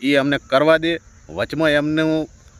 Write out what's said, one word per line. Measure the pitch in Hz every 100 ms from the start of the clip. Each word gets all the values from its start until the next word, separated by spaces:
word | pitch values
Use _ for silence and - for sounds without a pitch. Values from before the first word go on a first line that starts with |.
એ | 135 139
અમને | 139 139 -
કરવા | 135 151 160
દે. | 165 165 - - -
વચમાં | 165 117 147 156
એમનું, | 147 151 156 160 156 151 - -